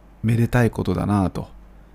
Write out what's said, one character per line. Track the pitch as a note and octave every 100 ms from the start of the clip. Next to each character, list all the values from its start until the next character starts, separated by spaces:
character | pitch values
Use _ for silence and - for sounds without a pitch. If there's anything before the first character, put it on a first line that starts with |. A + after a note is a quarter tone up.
| - -
め | A2 A#2
で | A#2
た | B2 A2+
い |
こ | -
と | G2
だ | F#2 -
な | G2+ F2+
と。 | - - - - - -